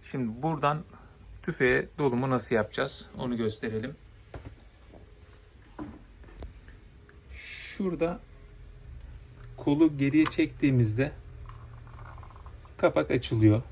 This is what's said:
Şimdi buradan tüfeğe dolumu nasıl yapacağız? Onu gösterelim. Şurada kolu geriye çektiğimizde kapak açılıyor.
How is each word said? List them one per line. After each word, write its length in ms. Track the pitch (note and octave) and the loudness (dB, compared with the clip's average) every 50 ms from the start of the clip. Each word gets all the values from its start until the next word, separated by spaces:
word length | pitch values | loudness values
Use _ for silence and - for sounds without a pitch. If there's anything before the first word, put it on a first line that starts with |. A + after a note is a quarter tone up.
| - | -18
Şimdi 400 | - - C#3 B2+ A2+ A2 A#2+ C3+ | -8 -6 -4 -4 -4 -4 -2 -2
buradan 420 | D#3+ D#3+ D3 D3 C#3+ D3+ D#3 F3+ - - - - - - - - - - - - | -2 -2 2 2 0 0 0 -4 -10 -16 -20 -20 -20 -20 -20 -20 -20 -18 -10 -8
tüfeğe 460 | - E3+ - C3+ B2 B2+ C3+ - - - - | -8 0 2 4 4 4 4 2 -2 -4 0
dolumu 320 | D3 C#3 A#2+ A#2+ C3 C3+ | 0 2 2 2 0 2
nasıl 240 | C3 B2 - - B2 | 0 0 0 2 2
yapacağız? 560 | A2 G#2+ G#2+ - - C3 C3+ - - - - - - | 2 2 0 -2 -4 -4 -2 -2 -6 -6 -8 -8 -6
Onu 180 | C3+ B2+ B2 | -4 -4 -2
gösterelim. 600 | A2 A2+ A2 G#2 - - A#2 A2 A2 A2 C3 D3+ - - - - - - - - - - - - - - - - - - - - - - - - - - - - - - - - - - - - - - - - - - - - - - - - - - - - - - - - - - - - - - - - - - - - | 0 -2 -2 -2 -4 -8 -6 -4 -4 -6 -6 -10 -12 -18 -20 -20 -20 -20 -18 -18 -16 -16 -16 -18 -18 -20 -20 -20 -20 -20 -20 -20 -20 -20 -20 -20 -20 -20 -20 -20 -20 -20 -20 -20 -20 -20 -20 -14 -14 -12 -12 -12 -16 -20 -20 -20 -20 -20 -20 -16 -16 -16 -16 -16 -18 -20 -20 -20 -20 -20 -20 -20 -20 -20 -20 -20 -20 -20 -18 -18
Şurada 880 | - - - - - - - - - G3+ F#3 F3 D3 E3 E3 F3+ - - - - - - - - - - - - - - - - - - - - - - - - - - - - | -16 -14 -12 -12 -10 -10 -12 -6 -4 -2 -2 0 0 0 0 -2 -6 -10 -20 -20 -20 -20 -20 -20 -20 -20 -20 -20 -20 -18 -16 -16 -16 -16 -16 -18 -18 -18 -20 -20 -18 -18 -18 -16
kolu 420 | - - - C#3+ D3 E3 D#3+ D3+ C#3+ | -6 0 0 4 6 6 4 4 2
geriye 260 | C3+ C#3 C#3 D#3 D#3 | 0 4 6 4 4
çektiğimizde 880 | D3+ - - D#3+ D3+ - - - C#3+ C3+ B2 A#2 G#2+ G#2+ A2+ C3+ D3 - - - - - - - - - - - - - - - - - - - - - - - - - - - - - - - - - | 4 4 0 0 0 0 0 2 4 6 6 4 4 2 0 0 -2 -2 -10 -16 -18 -16 -16 -16 -16 -16 -16 -16 -18 -18 -18 -18 -18 -16 -16 -16 -16 -16 -16 -18 -18 -18 -18 -18 -18 -18 -18 -20 -20 -8
kapak 340 | - - F3+ - D#3 D3+ - | 2 4 4 4 4 0 2
açılıyor. 520 | D3 C3 - - B2+ A2+ A2 G#2+ G#2+ A#2 B2+ - | 2 0 0 0 2 6 8 8 8 8 2 -4